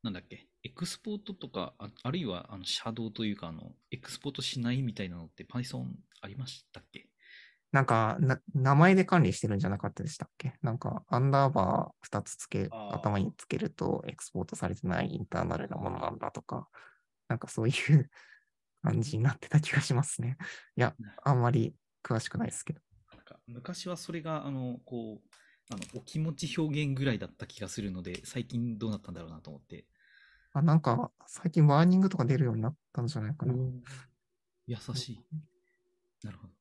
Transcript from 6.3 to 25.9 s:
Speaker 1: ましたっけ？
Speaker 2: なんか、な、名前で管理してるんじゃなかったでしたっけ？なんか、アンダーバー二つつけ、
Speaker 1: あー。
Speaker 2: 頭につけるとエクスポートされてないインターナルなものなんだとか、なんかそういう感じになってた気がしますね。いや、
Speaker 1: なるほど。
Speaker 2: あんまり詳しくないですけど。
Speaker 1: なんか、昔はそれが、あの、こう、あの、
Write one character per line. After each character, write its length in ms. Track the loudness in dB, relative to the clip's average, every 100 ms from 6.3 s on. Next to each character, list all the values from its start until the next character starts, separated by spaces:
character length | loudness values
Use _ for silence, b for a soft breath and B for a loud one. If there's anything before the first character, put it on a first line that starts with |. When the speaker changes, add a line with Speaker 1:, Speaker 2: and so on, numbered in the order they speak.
| -10
Speaker 1:
ま 120 | -10
し 180 | -12 _
た 80 | -20
っ 40 | _
け？ 160 | -20 _ _ B B B B _
Speaker 2:
な 120 | 2
ん 20 | 4
か、 320 | 4 4 2
な、 220 | 2 2 -2 2
名 200 | 6 8
前 200 | 10 8
で 100 | 6
管 160 | 6
理 100 | 6
し 80 | 2
て 80 | 0
る 100 | 0
ん 20 |
じ 80 | 0
ゃ 20 |
な 80 | -2
か 120 | -4
っ 40 |
た 80 | -6
で 80 | -8
し 80 | -8
た 80 | -14
っ 40 | _
け？ 160 | -10 -6
な 80 | -6
ん 80 | -4
か、 260 | -4 -6 -2
ア 120 | 2
ン 100 | 4
ダ 220 | 4 4
ー 20 |
バ 380 | 4 2 2 -2
ー 20 | _
二 220 | -6 -6
つ 120 | -6 -14
つ 120 | -6
け、 200 | -4 -4
Speaker 1:
あ 180 | -6 -8
ー。 60 | -4
Speaker 2:
頭 240 | 0 0
に 120 | 0 -4
つ 80 | -6
け 140 | -4
る 100 | -4
と 340 | -4 -2 -2 -4
エ 60 |
ク 100 | -12
ス 80 | -8
ポ 100 | -6
ー 40 | -6
ト 100 | -4
さ 120 | -4
れ 80 | -2
て 120 | -2
な 160 | -2
い 100 | -2
イ 60 | -4
ン 80 | -4
タ 140 | -2
ー 20 |
ナ 140 | -2 -2
ル 120 | -4
な 80 | -6
も 140 | -4
の 80 | -4
な 100 | -6
ん 80 | -6
だ 140 | -8
と 100 | -8
か、 260 | -8 -10 -10 B B B B _ _
な 80 | -6
ん 40 |
か 80 | -4
そ 160 | -2
う 60 | 0
い 20 |
う 380 | 0 6 6 6 b b b b _ _ _
感 200 | 0 0
じ 160 | 0 2
に 60 |
な 100 | 2
っ 40 | 0
て 120 | 2
た 100 | 2
気 100 | 4
が 120 | 0
し 120 | 2
ま 100 | 0
す 180 | 0 -2
ね。 160 | -4 -4 B B B 0
い 60 |
や、 140 | 0 0
Speaker 1:
な 120 | -16
る 40 | -4
ほ 80 | 2
ど。 60 |
Speaker 2:
あ 40 | 4
ん 60 |
ま 100 | 4
り 240 | 4 0 -4 _ _
詳 160 | -2 -2
し 100 | -2
く 100 | -4
な 60 | -4
い 20 |
で 60 |
す 120 | -6 -10
け 80 |
ど。 80 | -12 _ _ _
Speaker 1:
な 80 | -20
ん 20 |
か、 160 | -20 -20 -18
昔 420 | -14 -12 -10 -8
は 80 | -8
そ 160 | -8
れ 100 | -8
が、 260 | -4 -4 -4
あ 40 |
の、 280 | -4 -4 -6
こ 380 | -8 -8 -8 -12
う、 60 | _ b b b _
あ 40 | -10
の、 60 | -8